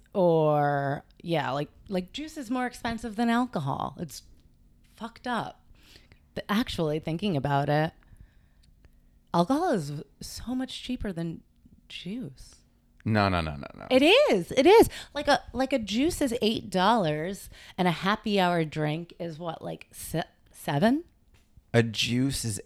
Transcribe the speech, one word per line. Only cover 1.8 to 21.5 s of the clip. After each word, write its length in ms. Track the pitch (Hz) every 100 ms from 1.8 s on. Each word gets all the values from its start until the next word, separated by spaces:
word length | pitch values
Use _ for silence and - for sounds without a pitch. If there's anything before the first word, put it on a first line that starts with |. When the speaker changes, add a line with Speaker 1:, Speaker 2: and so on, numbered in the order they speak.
| -
Speaker 1:
like, 240 | 185 180
juice 240 | - 311 311
is 140 | 226
more 160 | 254 247
expensive 500 | - 240 226 240 208
than 140 | 233
alcohol. 640 | 233 247 - 139 - - 139
It's 240 | 160 - - - _ _ _ _ _ -
fucked 300 | 214 - 254
up. 340 | 233 143 - _ - - - - - _
But 100 | - -
actually 500 | 202 262 - 160 156
thinking 380 | 160 165 208 151
about 320 | 143 139 143
it, 240 | 147 160 - _ - - _ _ _ _ _ - _ _ _ _
alcohol 400 | 180 175 285 359
is 300 | 233 143 147 - _
so 340 | - - -
much 280 | 254 262 -
cheaper 300 | - 254 220
than 280 | 165 165 165 - _ _ - _
juice. 680 | - 170 226 180 127 - - _ _ _ _
Speaker 2:
No, 240 | - 107 101
no, 100 | 90
no, 120 | 80
no, 140 | 71 -
no. 120 | 50 50
Speaker 1:
It 120 | 262
is. 500 | 285 466 587 214 170
It 140 | - 277
is. 240 | 440 370 - -
Like 140 | 285 294
a, 140 | 277 -
like, 180 | 233 262
a 60 | 269
juice 420 | 208 214 302 -
is 140 | 285 -
eight 260 | 208 226 208
dollars 800 | 185 185 233 165 151 165 202 - - - -
and 100 | 180
a 40 |
happy 460 | 160 180 214 - 202
hour 260 | 180 175 160
drink 480 | 156 151 156 170 -
is 200 | 170 156
what, 240 | 175 156
like, 240 | 170 160 -
se-, 320 | - - 160 - _ _
seven? 520 | - - 143 208 285 349 _ _ _ _